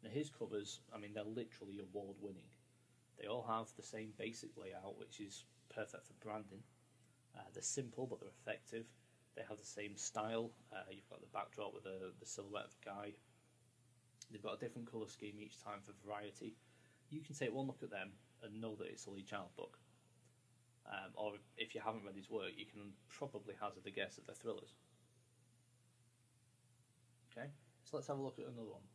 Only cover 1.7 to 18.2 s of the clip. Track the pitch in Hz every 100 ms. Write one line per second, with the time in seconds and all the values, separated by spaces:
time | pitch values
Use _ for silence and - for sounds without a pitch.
1.7 | 101 98 95 98 98 101 92 - - -
2.7 | - - - - - 101 120 113 113 110
3.7 | - - 110 110 104 101 113 - - 95
4.7 | 95 95 - 104 - 101 - - - -
5.7 | - 104 - - - 107 107 98 95 120
6.7 | - - - - - - 113 101 95 -
7.7 | - 123 113 127 - 98 - - - -
8.7 | 113 113 - - - - - 110 104 -
9.7 | - 104 101 - - 107 113 117 117 -
10.7 | 101 95 98 - 110 - 104 101 - 104
11.7 | - 95 95 92 - - - 101 104 -
12.7 | - - 101 104 101 - - - - -
13.7 | - - - - - - 107 104 - 120
14.7 | 120 117 113 107 - 104 104 104 - -
15.7 | 101 101 101 101 104 104 - 107 110 -
16.7 | - - - - 151 - 143 127 120 135
17.7 | 131 117 101 95 95